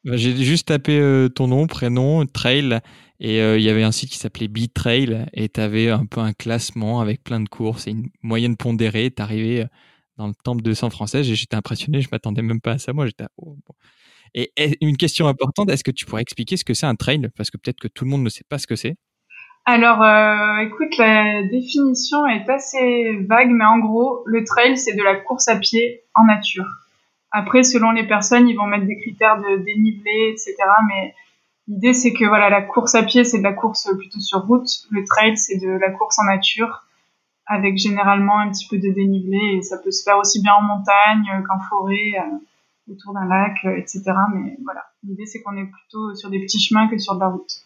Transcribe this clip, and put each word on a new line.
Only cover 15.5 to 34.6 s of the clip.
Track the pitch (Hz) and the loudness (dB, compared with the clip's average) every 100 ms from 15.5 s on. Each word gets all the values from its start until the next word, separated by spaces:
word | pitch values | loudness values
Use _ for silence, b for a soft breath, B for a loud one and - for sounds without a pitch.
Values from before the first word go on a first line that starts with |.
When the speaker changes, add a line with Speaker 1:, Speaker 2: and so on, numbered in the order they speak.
| - 202 | -2 -2
Speaker 1:
est-ce | 135 | 0
que | - | -4
tu | 131 - | -8 -8
pourrais | 110 | -6
expliquer | 120 - 117 185 | -6 -8 -6 -6
ce | |
que | - | -4
c'est | 120 151 | -2 -2
un | 113 | -2
trail ? | - 151 120 - | -2 -2 -4 -6
Parce | 107 | -10
que | 107 | -8
peut-être | - - | -10 -8
que | 113 | -12
tout | - 131 | -8 -4
le | |
monde | 139 | -2
ne | 120 | -2
sait | - _ | -4 _
pas | 143 | -10
ce | - | -6
que | 113 | -6
c'est. | 123 170 _ _ _ B B B - | -6 -8 _ _ _ B B B 2
Speaker 2:
Alors, | 233 233 220 | 4 4 6
euh, | 220 214 214 208 208 214 | 6 6 6 2 0 0
écoute, | 220 214 311 - | -4 -4 -4 2
la | 220 214 214 208 | 4 6 2 0
définition | 196 247 254 294 269 247 - 294 294 | -2 -4 -2 0 0 0 -2 0 0
est | 214 - | -2 -2
assez | 269 - 269 247 240 226 214 190 | -4 -4 0 0 2 -2 -4 2
vague, | 226 254 | 4 6
mais | 233 214 | 6 6
en | 226 | 4
gros, | 214 226 262 240 | 2 0 0 -2
le | - 226 | -2 -2
trail, | 226 - 247 262 | 0 2 4 2
c'est | 226 202 | -2 0
de | |
la | 196 196 | 2 0
course | - 254 - | -4 -2 0
à | 208 | 0
pied | - 226 240 240 _ | 0 0 0 -4 _
en | 220 | 4
nature. | 220 208 - 190 190 - _ _ _ _ _ | 6 4 -2 -6 -8 -12 _ _ _ _ _
Après, | 208 196 254 | -6 4 4
selon | 247 240 226 | 4 4 4
les | 226 | 2
personnes, | 220 208 202 247 247 | 0 -2 2 4 4
ils | 226 | 4
vont | 208 | -2
mettre | 208 196 | 0 -2
des | 214 | -4
critères | 233 - 220 214 | -10 2 2 4
de | 202 196 | 0 -2
dénivelé, | 190 208 220 202 208 214 220 | -2 2 2 0 -4 0 -2
et | 220 | -2
cetera, | - - 196 214 214 | -12 -2 4 4 4
mais | 196 190 b b b b _ - | -2 -6 b b b b _ -10
l'idée, | 202 240 | 2 4
c'est | 254 247 | 4 2
que, | 240 | 2
voilà, | 214 208 202 | 2 4 6
la | 202 | 4
course | 196 - 233 226 | 2 -2 2 2
à | |
pied, | 220 247 | 4 4
c'est | 240 214 | 4 2
de | |
la | 196 | 0
course | 196 226 - 202 190 | 0 -4 -4 -4 -4
plutôt | - 202 | -6 -10
sur | - 190 190 | -4 -4 2
route. | 247 | 2